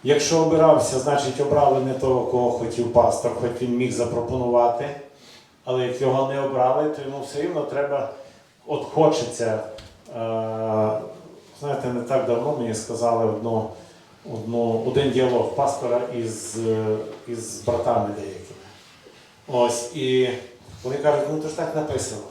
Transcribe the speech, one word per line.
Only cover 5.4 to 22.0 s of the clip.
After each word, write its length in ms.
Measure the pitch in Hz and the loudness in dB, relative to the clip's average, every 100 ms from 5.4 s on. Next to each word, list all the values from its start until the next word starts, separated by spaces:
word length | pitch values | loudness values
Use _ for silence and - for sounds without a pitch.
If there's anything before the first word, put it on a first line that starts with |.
| - _ | -20 _
Але 220 | - 127 120 | -4 -2 -2
як 140 | 123 | 0
його 320 | 135 135 135 | 2 2 0
не 80 | 139 | -2
обрали, 480 | 139 131 127 143 151 | -2 2 2 4 0
то 140 | 143 | -2
йому 220 | 135 135 | -8 -10
все 180 | 139 143 | -8 -4
рівно 180 | 170 156 | -2 -2
треба, 500 | 143 143 143 139 - - - - _ _ - | -4 -4 -2 -2 -4 -10 -20 -20 _ _ -6
от 180 | 147 | -6
хочеться. 760 | - - 151 - - - 117 107 - - - - - 117 | -2 4 4 4 -4 -4 -2 -2 -6 -14 -18 -20 -14 -8
Е, 20 | 113 113 113 110 113 110 107 - - - - - - - | -4 -4 -4 -4 -2 0 0 -2 -6 -16 -20 -20 -20 -10
знаєте, 280 | 143 135 127 | -6 -4 -4
не 80 | 120 | -4
так 240 | 120 135 120 | -2 0 2
давно 300 | 120 147 123 | 0 0 -2
мені 160 | 117 | -2
сказали 500 | 107 - 117 117 117 | -4 -6 -2 0 2
одну, 460 | 110 107 113 113 113 - - - - - - | 2 0 -2 -2 -2 -10 -20 -20 -20 -20 -12
одну, 500 | 110 107 117 117 113 127 | -10 -4 -2 0 0 2
один 240 | 139 139 | 2 2
діалог 440 | 123 127 120 - | 2 2 2 0
пастора 460 | - - - 123 120 120 120 | 0 0 0 0 0 -2 -4
із, 380 | 113 107 - 113 113 | -6 -8 -8 -4 0
е, 280 | 110 110 107 - - - | 0 0 -2 -4 -12 -10
із 340 | 117 104 - - | -10 -8 -6 -2
братами 420 | 120 - 120 101 101 | 0 0 0 0 -6
деякими. 440 | - - - - - - - - - - - _ - | -10 -12 -16 -20 -20 -20 -20 -20 -20 -20 -20 _ -4
Ось, 480 | 123 120 117 - 156 | 2 2 2 -6 -4
і 320 | 127 127 127 123 - - - - | 2 4 2 0 -10 -20 -20 -10
вони 140 | 127 143 | -6 0
кажуть: 280 | 147 147 147 | 2 2 0
«Ну, 80 | 156 | -2
то 80 | 156 | -4
ж 80 | - | -6
так 200 | 160 156 | -4 -4
написано». 460 | 151 131 | -4 -4